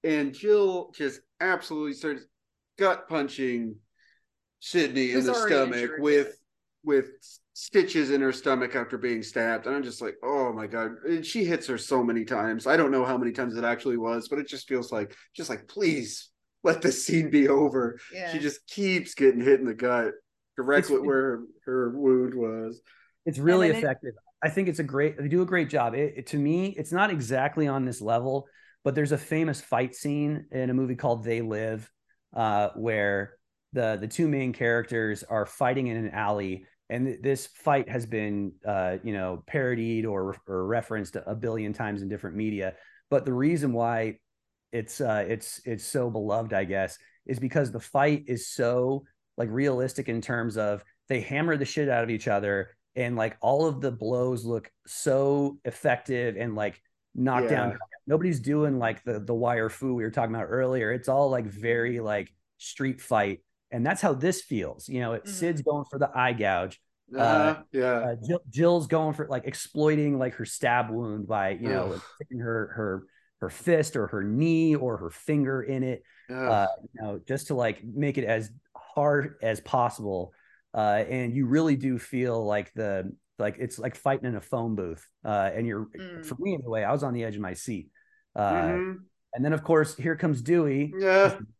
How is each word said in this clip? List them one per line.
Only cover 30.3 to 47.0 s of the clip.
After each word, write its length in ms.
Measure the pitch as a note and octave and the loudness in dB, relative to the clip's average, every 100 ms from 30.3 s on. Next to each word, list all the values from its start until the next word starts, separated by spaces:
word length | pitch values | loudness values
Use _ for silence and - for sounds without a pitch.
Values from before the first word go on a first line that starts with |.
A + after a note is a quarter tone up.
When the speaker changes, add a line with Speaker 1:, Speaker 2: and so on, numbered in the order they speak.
| D3+ - | -4 -6
Speaker 3:
in 180 | C3 B2+ | -4 0
a 40 | |
movie 200 | B2+ C3 | 0 0
called 300 | B2+ C3+ A#2 | -2 -2 -2
They 160 | A2 A#2 | -2 -2
Live, 500 | A2+ G#2+ A2 A2 A2 _ _ _ _ | -2 -4 -4 -6 -10 _ _ _ _
uh, 340 | A#2 A2 G#2 G#2 - | -2 2 2 2 0
where 600 | A2+ A2 G2+ G2 G2+ - _ _ _ | 0 2 2 0 -4 -12 _ _ _
the, 240 | C3 A2+ G#2+ | -2 0 -2
the 60 | A2+ | -4
two 220 | - E3 | 0 0
main 240 | C#3 C3 | 2 -2
characters 720 | A#2+ A#2 A#2 A#2 A#2 A2 G#2 | 0 2 2 0 -2 -2 -4
are 220 | - A2 G#2 | -2 -2 -2
fighting 400 | - B2+ C3 B2 | 0 0 2 -2
in 80 | A2+ | -2
an 140 | G#2+ | -4
alley. 560 | G#2 G#2 G#2 G2 F#2 - _ _ | -2 -2 0 -2 -6 -12 _ _
And 160 | B2 C3 | -2 -2
th-, 160 | - | -2
this 240 | C#3 C3 - | -2 -2 -4
fight 420 | - D#3 C#3 - | -4 2 2 0
has 180 | A#2+ A2+ | -6 -4
been, 460 | A2+ G#2 G2+ G2 - | -4 -2 -2 -4 -6
uh, 340 | G#2 G2 F#2 F#2+ | -4 0 0 -2
you 120 | A2+ | -4
know, 280 | G#2 F#2 F2+ - | -4 -4 -6 -4
parodied 580 | D3+ B2+ A#2+ A2+ A2+ A2 | -2 0 -2 -2 -2 -2
or, 300 | G2 F#2+ F#2+ - | -2 -4 -6 -6
or 200 | F#2 F#2+ | -4 0
referenced 500 | A#2 - A2 F#2+ - | -2 -2 -6 -6 -8
a 180 | - | -8
billion 380 | A2 A#2 A2 G#2 | -6 -4 -4 -6
times 300 | G#2 G#2+ G2+ | -4 -6 -4
in 60 | G2 | -6
different 280 | G#2 G2 F2+ | -8 -8 -4
media. 380 | G#2+ G#2 F#2+ - - _ _ | -4 -2 -6 -8 -20 _ _
But 140 | C#3 | 0
the 100 | C3 | 2
reason 380 | B2 D3 E3+ C#3 | 2 2 2 0
why 460 | A#2 A#2 A#2 A2 A2 _ _ _ _ _ | 2 0 0 -2 -6 _ _ _ _ _
it's, 300 | A#2+ G#2 - | -8 -6 -4
uh, 240 | B2+ G#2+ F#2+ | 0 0 0
it's, 340 | A2 - - | -4 -6 -12
it's 200 | B2+ A2 | -8 -8
so 260 | - C#3 B2 | -4 -2 -2
beloved, 420 | A2 G#2 G#2+ A2+ | -2 0 -2 0
I 120 | G2+ | -2
guess, 340 | F#2+ G2 F#2+ - | 0 -2 -2 -6